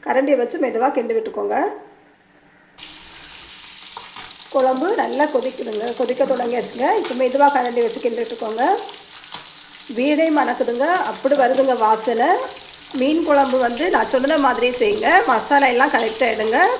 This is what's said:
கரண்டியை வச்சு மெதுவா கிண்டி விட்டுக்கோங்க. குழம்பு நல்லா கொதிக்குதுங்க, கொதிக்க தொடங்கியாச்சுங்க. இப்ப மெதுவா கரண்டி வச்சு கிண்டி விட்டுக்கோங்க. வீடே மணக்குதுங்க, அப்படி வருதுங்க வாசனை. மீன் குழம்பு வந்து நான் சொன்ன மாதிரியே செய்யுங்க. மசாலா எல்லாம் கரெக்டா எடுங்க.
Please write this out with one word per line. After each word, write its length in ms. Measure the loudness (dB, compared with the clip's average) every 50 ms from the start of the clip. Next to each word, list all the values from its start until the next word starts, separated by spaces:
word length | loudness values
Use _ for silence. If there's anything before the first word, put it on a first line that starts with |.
| -2
கரண்டியை 320 | 0 2 2 4 4 2 2 2
வச்சு 200 | -2 -2 -2 -2
மெதுவா 240 | -2 0 0 0 2 0 0
கிண்டி 180 | -2 0 -2 -2
விட்டுக்கோங்க. 380 | -2 -4 -6 -6 -4 -2 0 0 0 -2 -4 -8 -16 -20 -20 -20 _ _ _ _ _ _ _ _ _ _ _ _ _ _ _ -16 -16 -14 -14 -14 -14 -14 -14 -14 -14 -14 -14 -14 -14 -14 -14 -16 -16 -16 -16 -16 -16 -14 -14 -14 -16 -14 -16 -16 -14 -14 -16 -16 -16 -4 0
குழம்பு 340 | 2 2 2 2 0 0 -2 0 0 -2
நல்லா 240 | -2 0 0 0 0 0
கொதிக்குதுங்க, 560 | -2 -2 -2 -6 -6 -8 -6 -6 -6 -4 -6 -2 -2
கொதிக்க 220 | -2 -2 0 0 2 0 2
தொடங்கியாச்சுங்க. 540 | -2 0 -2 -2 -2 -4 -4 -4 -2 0 2 2 2 0
இப்ப 180 | -2 -2 0 0
மெதுவா 260 | 0 2 4 4 4 4 2
கரண்டி 240 | -2 0 0 0 0 0
வச்சு 180 | -2 -2 -4
கிண்டி 160 | -4 -2 -2 -6
விட்டுக்கோங்க. 420 | -6 -6 -8 -6 -6 -2 0 2 2 2 0 -2 -8 -14 -16 -16 -14 -14 -14 -14 -12 -12 -14 -14 -14 -16 -16 -16 -16 -16 -16 -12 -8 -4 -2
வீடே 300 | 0 0 2 2 2 2 2 2
மணக்குதுங்க, 480 | 2 0 0 -2 -2 -2 0 0 0 2 2 0 0 -2 -4
அப்படி 240 | -2 0 0 4 4 4
வருதுங்க 320 | 2 4 4 4 2 2 2 4
வாசனை. 440 | 2 2 2 2 -2 0 2 2 2 2 2 0 -6 -10 -12 -16 -16 -16 -16 -16 -12 -4 -2
மீன் 200 | 0 2 2 2 2
குழம்பு 300 | 4 4 4 4 4 2 2 2
வந்து 200 | 0 0 0 -2 0 2
நான் 140 | 2 0 2 0
சொன்ன 240 | 0 2 2 2 4 4
மாதிரியே 260 | 2 2 2 0 0 2 2
செய்யுங்க. 300 | 2 2 2 2 2 4 4 4 4 4
மசாலா 380 | 2 2 2 4 4 4 6 4 4
எல்லாம் 200 | 4 2 4 2
கரெக்டா 340 | 2 0 0 0 0 0 0 0
எடுங்க. 220 | 0 0 0 2 4 4 4 2 0